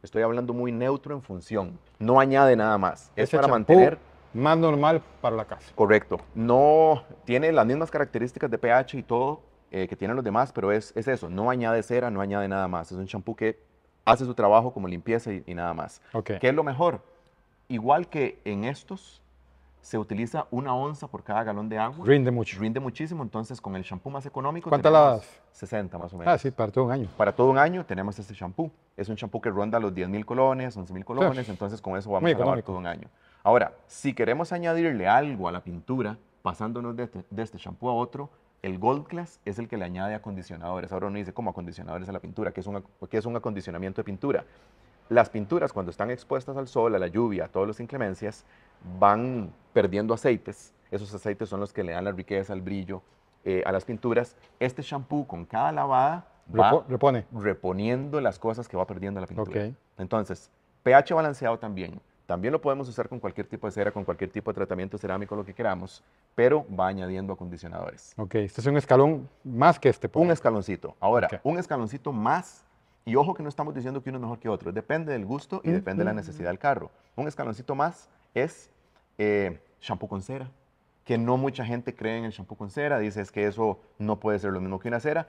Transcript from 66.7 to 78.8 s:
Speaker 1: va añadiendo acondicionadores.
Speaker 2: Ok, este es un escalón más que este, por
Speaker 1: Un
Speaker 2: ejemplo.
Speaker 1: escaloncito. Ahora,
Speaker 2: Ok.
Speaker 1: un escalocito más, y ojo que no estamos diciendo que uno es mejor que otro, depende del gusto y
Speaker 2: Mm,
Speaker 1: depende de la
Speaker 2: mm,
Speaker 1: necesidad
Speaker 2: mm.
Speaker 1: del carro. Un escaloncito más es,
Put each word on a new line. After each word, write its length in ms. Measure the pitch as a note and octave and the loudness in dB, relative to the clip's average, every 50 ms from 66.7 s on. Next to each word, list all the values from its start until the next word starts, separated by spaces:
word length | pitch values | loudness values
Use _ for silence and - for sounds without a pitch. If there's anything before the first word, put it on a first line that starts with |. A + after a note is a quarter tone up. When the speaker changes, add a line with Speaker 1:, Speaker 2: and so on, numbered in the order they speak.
| G2+ | -2
Speaker 1:
va 140 | F2+ F#2 | 0 0
añadiendo 460 | F#2 G2 G2 F#2 F#2 F#2+ F#2+ G2 G2 F#2+ | 0 0 -2 -6 -6 -6 -6 -6 -8 -8
acondicionadores. 800 | - F#2 F2+ F2+ E2+ - E2+ F2 E2+ F2 - - - - - _ | -8 -10 -12 -12 -14 -14 -12 -10 -10 -10 -10 -12 -16 -20 -20 _
Speaker 2:
Ok, 200 | - G#2+ F#2+ - | -10 -10 -2 -2
este 260 | A2+ G#2 G2 - - | -2 -2 -2 -6 -4
es 60 | A2+ | -2
un 100 | C#3 C#3+ | 2 2
escalón 500 | D3 - - C3 B2+ C#3 D3+ D#3+ C#3 C3 - _ _ _ | 2 4 6 6 8 8 6 4 -2 -6 -14 _ _ _
más 340 | C3 B2 A#2 C#3 E3+ E3 | -8 0 4 6 6 4
que 120 | - - C#3 | 6 4 2
este, 180 | A2+ - - | 2 4 -4
por 140 | A2+ - D3+ | -4 2 2
Speaker 1:
Un 60 | E3+ | 4
Speaker 2:
ejemplo. 60 | F3 E3 | 4 2
Speaker 1:
escaloncito. 600 | - - A#2+ A2+ G#2 F#2+ - F#2+ E2 - - - _ | 2 2 2 2 2 -2 -4 -6 -6 -8 -14 -10 _
Ahora, 260 | - G2+ A#2 A#2+ F#2 | 2 2 4 4 2
Speaker 2:
Ok. 120 | D#2 G#2+ F2+ _ | 0 -2 -2 _
Speaker 1:
un 140 | C3+ E3 F3 | -2 -2 -2
escalocito 540 | F3 - D#3 C3 A#2 G#2+ B2 C#3+ - D3+ C#3 | -4 -4 -4 -4 -4 -6 -8 -8 -8 -6 -4
más, 520 | A2 G#2 A#2 D3 F3 F#3+ - - _ _ _ _ _ _ _ _ _ _ | -2 0 0 0 0 -2 -8 -20 _ _ _ _ _ _ _ _ _ _
y 140 | A#2 A2+ | 0 2
ojo 160 | C3+ D3 F3 F#3+ | 4 4 4 0
que 100 | - D#3 | -6 -8
no 60 | D3 | -10
estamos 240 | C#3+ - D3 D3+ D3 | -6 -6 -6 -6 -6
diciendo 280 | C3+ A#2+ C3 C3+ C#3 | -8 -8 -6 -8 -8
que 80 | B2+ C3+ | -8 -8
uno 100 | C3 C3 | -10 -8
es 20 | |
mejor 180 | A#2+ A2+ A#2+ A2 | -8 -8 -10 -6
que 80 | - | -4
otro, 240 | A2+ G#2 F2+ - E2+ | -4 -4 -2 -4 -6
depende 400 | F#2 A2 G#2 - C#3+ D#3+ E3 D3+ | -6 -6 -4 -2 -2 -2 -2 -4
del 140 | C#3 A#2 G2 | -4 -4 -4
gusto 340 | F#2+ B2 C#3+ - _ - F#3+ - | -4 -6 -8 -8 _ -10 -6 -2
y 60 | E3 | 0
Speaker 2:
Mm, 40 | E3 | -2
Speaker 1:
depende 280 | F#3+ G3 F#3+ F#2+ - | 0 -2 -2 -2 -2
de 40 | - | -2
la 80 | - G#2+ | -2 -2
Speaker 2:
mm, 40 | |
Speaker 1:
necesidad 320 | G#3+ F#3 D#3 D3+ D3+ E2+ F2 | -4 -8 -10 -12 -8 -6 -6
Speaker 2:
mm. 40 | F2+ | -6
Speaker 1:
del 60 | - | -2
carro. 320 | - C#3+ C#3 G2+ D#2+ E2 _ _ _ _ _ | 0 0 0 0 -4 -12 _ _ _ _ _
Un 100 | - C#3 | -8 -8
escaloncito 480 | D3+ C#3 - C#3 B2 G#2+ G2 B2+ - C#3+ | -8 -6 -6 -6 -6 -6 -8 -6 -6 -2
más 340 | C3+ C#3+ E3 E3+ - - _ _ _ _ _ _ | 0 0 -2 -2 -8 -20 _ _ _ _ _ _
es, 380 | - C3 D#3+ - - - _ _ _ | -2 -2 -2 -4 -12 -20 _ _ _